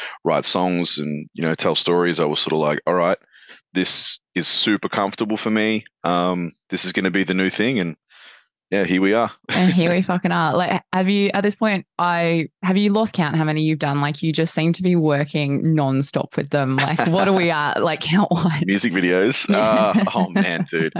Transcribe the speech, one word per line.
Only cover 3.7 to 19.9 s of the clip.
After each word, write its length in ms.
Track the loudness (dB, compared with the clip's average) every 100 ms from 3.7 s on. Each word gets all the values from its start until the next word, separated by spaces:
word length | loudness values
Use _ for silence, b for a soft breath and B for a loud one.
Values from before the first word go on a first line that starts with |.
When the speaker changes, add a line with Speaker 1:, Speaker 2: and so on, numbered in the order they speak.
Speaker 1:
this 460 | -4 -2 -2 -4 -6 _ -6
is 120 | -2
super 420 | 0 0 0 -2
comfortable 480 | -4 -4 -2 -4 -4
for 120 | -2
me. 360 | 0 0 -2 -6 _
Um, 480 | -2 0 0 -2 -4 -10 -8
this 140 | -4 -4
is 60 |
gonna 180 | -2 0
be 120 | 0
the 100 | 0
new 160 | 0 -2
thing." 300 | 0 -2 -2
And 160 | -4 -6 _ B B B B _ -4
yeah, 140 | -2
here 180 | 0 2
we 120 | 2
are. 180 | 2 0 -6
<laughs> 80 | -4
Speaker 2:
And 220 | 0 2
here 200 | 2 2
we 100 | 0
fucking 300 | 0 -2 0
are. 220 | 0 0 0
Like, 260 | -2 -4 -4
have 160 | -2 0
you, 220 | 2 0
at 80 | 0
this 140 | -2 0
point, 300 | -2 -2 -6 -4
I, 520 | -2 0 0 0 -2 _
have 120 | 0 2
you 160 | 4
lost 220 | 2 0
count 240 | 0 0 0
how 80 | 0
many 160 | 0
you've 160 | 0 0
done? 220 | 0 0
Like, 200 | 0 -2
you 120 | -2
just 200 | 0 -2
seem 200 | 0 0
to 100 | 2
be 140 | 2 2
working 680 | 4 2 0 -2 -2 0
nonstop 720 | 2 2 2 0 0 -4 -4 -6
with 140 | -2
them. 260 | -2 0 0
Like, 320 | 0 0 0
what 220 | 2 2
are 40 |
we 160 | 2 2
at, 320 | 0 -2 0
like, 200 | 0 -2
count-wise? 640 | 0 2 2 2 0 0 0
Speaker 1:
Music 260 | 0 0
videos? 560 | 0 2 4 2 2 0
Speaker 2:
<laughs> 0 |
Yeah. 440 | 2 4 4 4